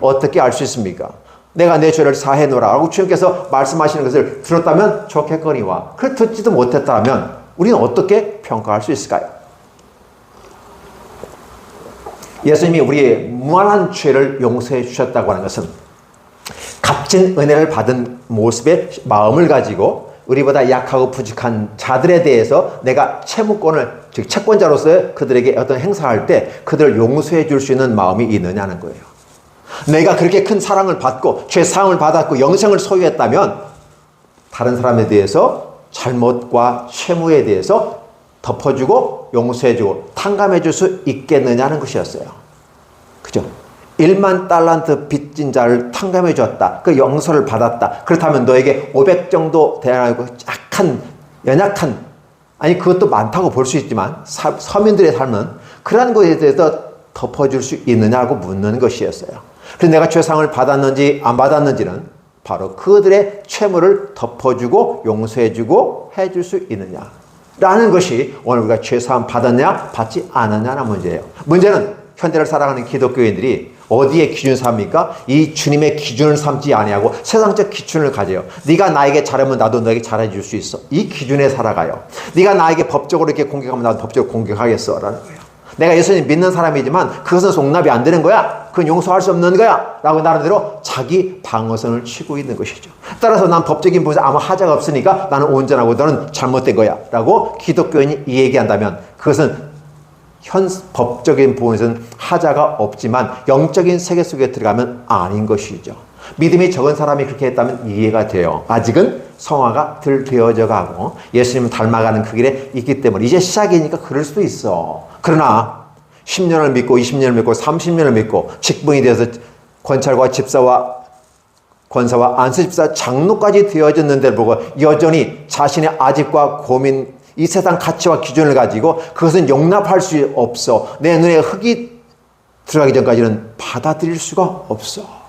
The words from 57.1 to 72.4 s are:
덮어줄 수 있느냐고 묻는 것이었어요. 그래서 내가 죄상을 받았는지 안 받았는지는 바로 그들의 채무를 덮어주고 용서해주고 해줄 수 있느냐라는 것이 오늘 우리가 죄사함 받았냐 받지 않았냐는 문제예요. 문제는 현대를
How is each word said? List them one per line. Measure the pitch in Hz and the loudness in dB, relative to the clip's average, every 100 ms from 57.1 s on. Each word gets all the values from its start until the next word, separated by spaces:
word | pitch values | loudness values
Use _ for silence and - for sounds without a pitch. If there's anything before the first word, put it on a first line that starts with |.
덮어줄 | - 120 - 139 135 | -12 -8 -2 -2 -2
수 | - 147 - | -6 -6 0
있느냐고 | 113 107 123 120 | 2 2 2 0
묻는 | 123 92 95 104 120 | -2 -6 -4 -4 0
것이었어요. | 123 - 92 - - - - _ - - | 0 0 -6 -6 -12 -16 -20 _ -20 0
그래서 | 170 | 4
내가 | 156 160 | 4 4
죄상을 | 170 160 156 151 | 2 2 2 0
받았는지 | 139 131 139 139 135 143 147 | 0 0 2 2 2 2 2
안 | 117 123 | 0 2
받았는지는 | 139 151 143 110 90 95 - - _ _ | 2 2 2 0 -4 -8 -14 -20 _ _
바로 | - 98 95 | -10 -8 -8
그들의 | - 185 202 190 202 202 - - | -6 4 4 6 4 2 -4 -12
채무를 | - 208 175 180 196 - | -4 -2 2 4 2 -2
덮어주고 | - - - 131 120 120 196 233 - | -10 -10 -4 -2 -2 0 0 0 -2
용서해주고 | 113 107 110 123 113 113 113 185 - - - - | -4 -4 -4 -2 -2 -2 0 2 2 -4 -10 -6
해줄 | 190 185 | -4 -4
수 | 175 190 - | -6 -6 -6
있느냐라는 | 104 92 87 - - - _ _ - 185 214 226 | -10 -10 -14 -18 -20 -20 _ _ -2 2 4 4
것이 | 180 175 120 135 - | 4 2 -2 -4 -6
오늘 | 113 123 | -2 0
우리가 | 110 113 | 2 0
죄사함 | - 123 - 123 110 | 0 -4 0 -2 -2
받았냐 | 120 123 120 160 196 - | -2 0 2 2 -2 -6
받지 | - 113 175 175 | -8 -6 -6 -6
않았냐는 | 131 113 107 120 139 117 | -2 -2 -2 -4 -4 -4
문제예요. | 98 87 80 - - | -6 -6 -6 -10 -10
문제는 | - 175 202 196 - - - - | 0 4 4 2 -2 -10 -20 -8
현대를 | 170 156 | -4 -2